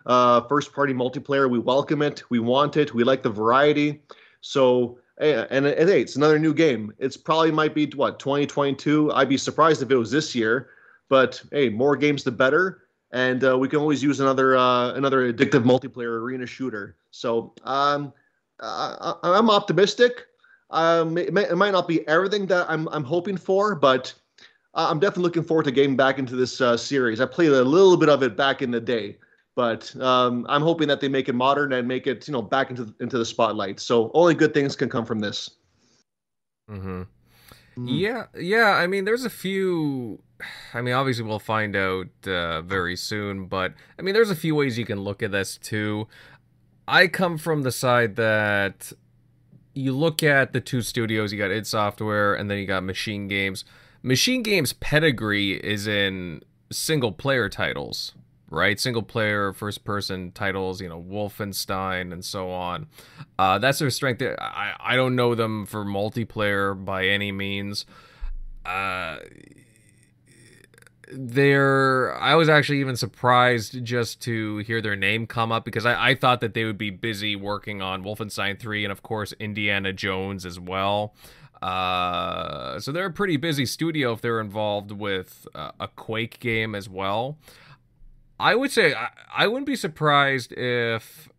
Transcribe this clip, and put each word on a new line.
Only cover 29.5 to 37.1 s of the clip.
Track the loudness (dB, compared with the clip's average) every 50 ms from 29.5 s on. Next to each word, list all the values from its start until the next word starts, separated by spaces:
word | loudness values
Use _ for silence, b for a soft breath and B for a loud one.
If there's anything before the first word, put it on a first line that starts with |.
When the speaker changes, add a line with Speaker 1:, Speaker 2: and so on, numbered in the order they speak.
| _
Speaker 1:
but, | -2 0 0 -2 -4 -8 -12 -10 -4
um, | 0 2 4 4 4 4 2 -2 -2 -2
I'm | 0 2
hoping | 2 2 2 2 2 0
that | 0 0
they | 0 0
make | 0 0 0 -2
it | 0
modern | 2 2 2 2 2 0 0 0
and | -2 -2 -2
make | -4 -4 -4
it, | -4 -4 -4 -6 -6
you | -6
know, | -6 -4
back | 0 0 0 0 -2
into, | -4 -8 -10 -12 -10 -10
into | -8 -4 -2 -2
the | -2
spotlight. | -2 0 0 0 0 0 -2 -4 -6 -6 -8
So | -4 0 2 2 2 2 4
only | 4 4 6 6
good | 4 4 2 4
things | 2 0 0 -2
can | -4 -4 -4
come | -2 -4 -4 -4
from | -4 -4
this. | -4 -4 -6 -8 -10 -12 -14 _ _ _ _ _ _ _ _ _ _ _ _ _ _ _ _ _ _ _ _ _ _ -16
Speaker 2:
Mm-hmm. | -14 -12 -10 -8 -8 -10 -10 -12